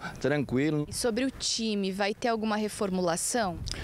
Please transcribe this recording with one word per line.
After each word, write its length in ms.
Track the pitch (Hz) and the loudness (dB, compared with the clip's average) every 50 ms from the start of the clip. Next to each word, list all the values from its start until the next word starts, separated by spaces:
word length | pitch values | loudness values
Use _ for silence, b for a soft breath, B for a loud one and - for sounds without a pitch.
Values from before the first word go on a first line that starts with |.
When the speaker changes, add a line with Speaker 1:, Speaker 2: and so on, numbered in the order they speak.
| B B B - | B B B -2
Speaker 1:
tranquilos. 640 | - - 147 147 131 113 120 127 139 156 151 151 147 - | 0 2 2 2 2 2 2 2 2 4 2 0 -2 -2
Speaker 2:
E 60 | - | -4
sobre 320 | - - 247 214 226 262 | -2 0 0 2 2 0
o 40 | 269 | 0
time, 640 | - - - - - - 226 220 208 202 196 190 | -2 -2 -4 -2 -2 0 0 0 0 0 0 -2
vai 220 | 190 190 208 196 220 | 0 0 0 0 0
ter 160 | - - 247 | 0 0 0
alguma 260 | 226 220 208 220 208 | 0 2 0 0 0
reformulação? 1040 | 214 214 208 - - 220 196 185 185 180 170 165 180 - - - 247 220 185 165 160 - B B B | 0 0 -2 -2 -2 -2 0 2 2 2 2 2 2 0 0 0 2 0 0 -2 -4 -6 B B B